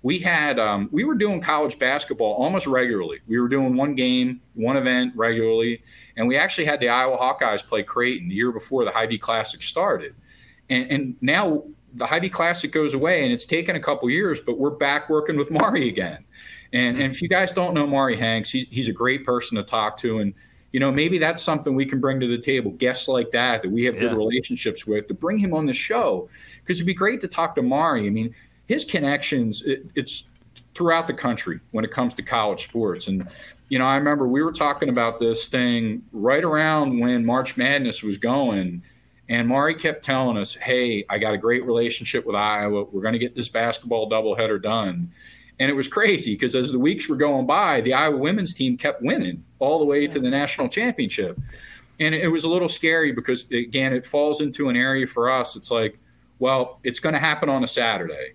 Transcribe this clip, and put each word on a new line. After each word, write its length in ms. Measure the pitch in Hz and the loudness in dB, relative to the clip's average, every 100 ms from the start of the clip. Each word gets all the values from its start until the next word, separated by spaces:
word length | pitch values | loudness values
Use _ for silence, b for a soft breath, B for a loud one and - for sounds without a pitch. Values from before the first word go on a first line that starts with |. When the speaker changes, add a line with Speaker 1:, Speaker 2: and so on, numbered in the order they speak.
Speaker 1:
we 180 | 127 175 | -2 0
had, 400 | 180 165 147 120 | 2 2 2 2
um, 300 | 107 104 101 | 2 0 0
we 120 | 147 | 0
were 120 | 269 240 | 0 0
doing 260 | 208 180 | 0 0
college 360 | - 151 151 - | 0 0 0 0
basketball 560 | 127 143 - 117 107 | 0 0 -2 0 0
almost 340 | 107 139 190 139 | 2 0 0 2
regularly. 520 | 127 123 104 82 69 - | 2 2 0 -2 -8 -2
We 120 | 117 | 0
were 80 | 123 | 2
doing 280 | 139 131 127 | 2 2 2
one 200 | 143 131 | 2 2
game, 460 | 127 127 127 127 - 117 | 2 2 0 -2 -12 -4
one 220 | 113 135 | 0 2
event 360 | 127 127 123 120 | 2 2 0 0
regularly. 680 | 113 113 113 113 117 117 B B B - | 0 2 2 2 0 -4 B B B -2
And 120 | 120 | 2
we 100 | 139 | 2
actually 280 | 185 - 151 | 2 0 0
had 140 | 147 | 0
the 100 | 120 | 2
Iowa 280 | 120 131 123 | 2 2 2
Hawkeyes 480 | 127 135 120 104 - | 0 2 0 0 -2
play 180 | 110 | -4
Creighton 460 | - 123 123 123 87 | -2 0 0 -2 -4
the 60 | 95 | -2
year 160 | 123 | -2
before 320 | 113 - 131 | -2 -4 0
the 80 | 107 | 0
Hy-Vee 260 | 113 113 110 | 0 -2 -2
Classic 440 | - 113 110 - | -2 -2 -2 -6
started. 540 | - 165 196 117 - - b b b b - | -4 -2 0 -2 -6 -16 b b b b -2
And, 220 | 131 127 | -2 0
and 240 | 143 131 123 | -2 -2 -4
now 420 | 127 170 196 151 - - _ | 0 2 2 0 -4 -20 _
the 120 | 123 120 | -6 -2
Hy-Vee 240 | 160 185 | 0 -2
Classic 420 | - 170 170 - | 0 0 0 -2
goes 220 | 160 151 | 0 0
away, 300 | 135 156 175 | 0 2 2
and 80 | 131 | 2
it's 120 | 120 - | 0 0
taken 300 | 160 170 165 | -2 0 -2
a 40 | |
couple 300 | 147 143 123 | -2 0 0
years, 300 | 151 196 143 | 2 0 -2
but 180 | - 117 | -2 0
we're 120 | 143 | 0
back 400 | 147 143 147 - | 2 0 0 0
working 280 | 156 151 151 | 0 2 0
with 140 | 143 | 0
Mari 360 | 156 208 220 127 | 2 2 2 0
again. 360 | 101 90 78 - B B B B | 0 -4 -6 -18 B B B B
And, 280 | 123 123 127 | 0 0 0
and 100 | 135 | -2
if 100 | 135 | -2
you 60 | 170 | 0
guys 240 | 185 185 | 2 2
don't 220 | 180 180 | 0 0
know 120 | 156 143 | 0 2
Mari 300 | 139 135 110 | 2 2 2
Hanks, 340 | 113 110 107 | 0 0 -2
he, 160 | 131 127 | -4 -4
he's 200 | 120 113 | -4 -4
a 40 | |
great 320 | 98 123 135 135 | 0 0 0 0
person 320 | 123 - 110 | -2 -2 -4
to 60 | |
talk 340 | 98 113 107 - | -2 -2 -2 -2
to. 220 | 120 110 | -2 0
And, 140 | 101 98 b b b | -2 -4 b b b
you 80 | - | 0
know, 120 | 139 | 2
maybe 260 | 139 160 180 | 2 2 2
that's 240 | 156 170 | 0 0
something 320 | - 151 147 | -2 -2 0
we 120 | 131 135 | 0 0
can 140 | 135 | 0
bring 200 | 135 131 | 0 0
to 80 | 123 | 0
the 100 | 120 | 0
table, 340 | 127 147 107 | 0 0 -2
guests 360 | 82 123 127 - | 0 0 0 0
like 240 | 131 117 | 0 2
that, 320 | 120 123 113 | 2 2 0
that 60 | 95 | 0
we 140 | 113 123 | 0 0
have 100 | - | 0
good 160 | 117 | 0
Speaker 2:
Yeah. 60 | 113 | 2
Speaker 1:
relationships 680 | 107 123 - 123 117 - - | 0 -2 -2 -4 -4 -4 -2
with, 220 | 104 - | -2 -2
to 80 | - | -4
bring 240 | 165 214 | -2 0
him 140 | 196 | 0
on 120 | 160 151 | 0 0
the 80 | |
show. 560 | 123 - 226 180 95 - B B B | -2 -2 0 0 0 -6 B B B
'Cause 140 | - 175 | -4 -2
it'd 80 | 170 | 0
be 80 | |
great 280 | 180 196 262 | 2 0 0
to 60 | 175 | -4
talk 280 | - 165 147 | -2 -2 0
to 80 | |
Mari. 420 | 123 135 160 127 101 | 2 2 2 2 0
I 60 | |
mean, 240 | 107 113 B B B - | -2 -4 B B B -2
his 180 | 262 - | -2 0
connections, 800 | 175 139 143 - 139 113 104 | 0 0 0 0 0 0 -2
it, 240 | - 135 - - | -2 -4 -4 -4
it's 300 | 117 - - _ - - - - | -2 -6 -8 _ -20 -20 -18 0
throughout 320 | 170 165 165 | 2 2 0
the 60 | |
country 460 | 127 123 113 - - - | -4 -2 -2 -4 -8 -6
when 120 | 110 | -4
it 60 | 110 | -2
comes 240 | - 123 | -2 -2
to 80 | - | -2
college 440 | - 117 107 90 - | -2 0 0 -2 -4
sports. 420 | 117 107 87 101 | -2 -2 -2 -2
And, 200 | 95 92 B B B - | -4 -4 B B B -4
you 100 | 131 | 0
know, 60 | 131 | 2
I 100 | 139 | 2
remember 320 | 147 147 131 | 2 2 2
we 160 | 135 | 2
were 80 | 165 | 0
talking 380 | 156 147 143 143 | 0 0 0 0
about 300 | 123 117 117 | 2 0 2
this 280 | 117 113 - | 0 0 -2
thing 560 | 131 123 120 113 113 - | 0 2 0 0 -4 -8
right 320 | 110 110 143 | -2 2 2
around 560 | 170 151 156 156 143 120 | 2 2 2 2 2 2
when 260 | 120 123 117 | 2 2 2
March 320 | 127 127 - | 0 0 0
Madness 460 | 127 143 123 - | 2 2 0 -2
was 160 | 107 98 | -4 -2
going, 640 | 117 135 127 101 90 87 b b b b - | 0 2 2 0 -2 -6 b b b b -4
and 200 | 120 117 | -2 2
Mari 260 | 131 151 | 2 2
kept 320 | 156 170 - - | 0 -2 -4 -2
telling 320 | 131 127 110 | 0 2 0
us, 160 | 98 | -4
"Hey, 500 | - - 127 123 107 98 | -6 -2 0 2 -2 -2
I 80 | 101 | -2
got 160 | 107 | 0
a 40 | 104 | 0
great 280 | 113 123 123 | 0 0 0
relationship 600 | 117 117 - 113 127 110 | 0 0 -2 -4 -4 -2
with 80 | 101 | 0
Iowa. 480 | 104 104 104 104 | 0 0 0 -2
We're 180 | 104 98 | -4 -4
gonna 160 | 107 117 | -2 -2
get 180 | 120 123 | -2 -4
this 140 | 117 | -4
basketball 580 | 117 117 - 120 117 110 | -2 -2 -2 -4 -2 0
doubleheader 540 | 110 110 104 110 101 | 0 0 0 0 0
done." 500 | 104 113 101 87 85 B B B B - | 0 -2 -2 -4 -8 B B B B 0
And 100 | 135 | 0
it 40 | |
was 140 | 139 135 | 2 0
crazy 500 | - 220 175 120 101 | 2 4 2 0 0
'cause 180 | 127 131 | 0 2
as 160 | 123 | 0
the 80 | 127 | 2
weeks 300 | 143 190 - | 2 0 -2
were 60 | 131 | 2
going 300 | 147 135 131 | 2 2 2
by, 360 | 165 196 135 | 2 4 2
the 120 | 117 | 2
Iowa 240 | 131 156 139 | 2 2 2
women's 360 | 147 208 180 | 0 0 -2
team 240 | - 131 123 | -2 -2 0
kept 240 | 147 - | -2 -2
winning 420 | 123 269 92 82 - - | -2 0 -2 -6 -14 -2
all 180 | 135 160 | 0 2
the 80 | 147 | 2
way 220 | 143 143 | 2 0
to 120 | 147 | 0
the 100 | 127 | 0
national 400 | 139 143 - 127 | 0 -2 -2 -2
championship. 680 | - 247 - 110 - 90 - B B B B B - | 0 -2 -2 -4 -2 -4 -6 B B B B B -2
And 160 | 156 160 | 0 2
it 140 | 170 | 0
was 140 | 160 | 0
a 60 | 160 | 2
little 200 | 180 175 | 2 0
scary 420 | - 160 165 156 | 0 2 4 2
because, 380 | 131 135 123 - | 0 -2 -2 -2
again, 420 | 120 120 131 131 | -4 -2 0 0
it 120 | 127 123 | -2 -2
falls 360 | 147 147 151 | 0 0 0
into 280 | 147 - 139 | -4 -2 0
an 80 | 123 | 2
area 280 | 131 135 127 | 2 0 -2
for 240 | - 123 | 0 2
us. 260 | 131 120 107 | 2 -2 -6
It's 140 | - | -2
like, 300 | 117 107 - b b b _ | 0 0 -4 b b b _
well, 400 | 127 135 123 - | 0 2 0 -4
it's 160 | 131 123 | -6 -4
gonna 200 | 160 151 | -2 0
happen 300 | 156 151 151 | 0 0 0
on 140 | 135 | 0
a 40 | 123 | 0
Saturday. 680 | - 113 101 85 73 65 | 0 0 0 -4 -8 -12